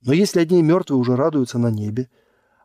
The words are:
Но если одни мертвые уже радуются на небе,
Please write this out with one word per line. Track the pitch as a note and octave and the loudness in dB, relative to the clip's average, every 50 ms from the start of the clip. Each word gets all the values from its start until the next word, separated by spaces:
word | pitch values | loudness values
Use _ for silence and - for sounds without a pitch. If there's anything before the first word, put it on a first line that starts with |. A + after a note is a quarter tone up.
Но | B2 A#2+ | _ 0
если | C#3 E3+ G#3 F#3+ - F#3 | 0 2 0 0 0 -2
одни | E3+ D#3+ F#3 F3+ E3 | 0 2 2 2 4
мертвые | D3+ E3 F#3 F3+ - C#3+ | 4 2 0 0 -2 -2
уже | C3 B2 A#2+ B2+ | -2 0 0 0
радуются | B2 C#3 E3 D#3 D3 B2+ - - A#2+ | 0 0 0 0 -2 -4 -2 -2 -2
на | A#2+ A#2 | -2 -2
небе, | A2 G#2+ G#2+ G#2 G#2 A#2+ C3 _ _ _ _ _ _ _ _ _ _ _ | -2 -4 -6 -6 -6 -8 -8 _ _ _ _ _ _ _ _ _ _ _